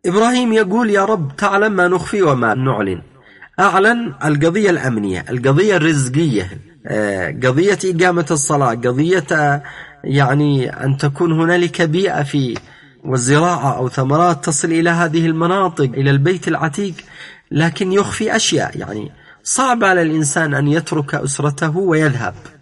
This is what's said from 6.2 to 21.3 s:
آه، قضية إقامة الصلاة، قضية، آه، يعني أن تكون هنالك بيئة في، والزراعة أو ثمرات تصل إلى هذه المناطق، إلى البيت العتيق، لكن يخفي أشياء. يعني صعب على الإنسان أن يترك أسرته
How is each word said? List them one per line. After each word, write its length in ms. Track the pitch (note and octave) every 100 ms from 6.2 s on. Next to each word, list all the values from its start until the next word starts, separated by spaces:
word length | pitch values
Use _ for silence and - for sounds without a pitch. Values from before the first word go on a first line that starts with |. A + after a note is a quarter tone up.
| E3 G#2 F#2 - - - -
آه، 520 | G#2+ G#2 G2 E2+ -
قضية 360 | B2+ C3 G3 G3
إقامة 400 | F#3+ E3+ F3+ F3 E3
الصلاة، 380 | D#3+ - D3 C3
قضية، 560 | A#2 B2 B2+ D#3+ F#3 C#3
آه، 320 | D#3+ D3 C#3+ - - - -
يعني 680 | - C#3 C3 C#3 D3 C#3 B2
أن 280 | - C3+ C3+
تكون 340 | D3 C#3 F3
هنالك 500 | D#3+ E3 F3+ F3 -
بيئة 420 | E3 E3+ F#3+ -
في، 340 | C#3 C#3+ C3 A2 - - - _
والزراعة 760 | - B2+ A#2+ D3 E3+ E3 C3 A2+
أو 120 | B2+
ثمرات 560 | - C3 D3+ F3 D#3
تصل 220 | - D#3 E3+
إلى 220 | E3 E3+
هذه 360 | E3+ E3+ E3
المناطق، 580 | E3 D#3+ E3+ F#3+ F#3 E3+
إلى 260 | C3+ B2 C3+
البيت 380 | C#3 D3 F#3 -
العتيق، 460 | D#3 D#3 C#3+ G3+ D#3+ - - - - _
لكن 400 | C#3+ E3 E3 F#3+
يخفي 440 | G3 G3 - A3
أشياء. 420 | A3 - D#3+ - -
يعني 340 | - G#2+ G#2 - - -
صعب 400 | - - C4 A#3
على 180 | G3 F#3
الإنسان 520 | E3 D#3 D3 F3 D#3+
أن 140 | C3+ C#3+
يترك 480 | D#3 - D#3 C#3+
أسرته 640 | D3+ C#3+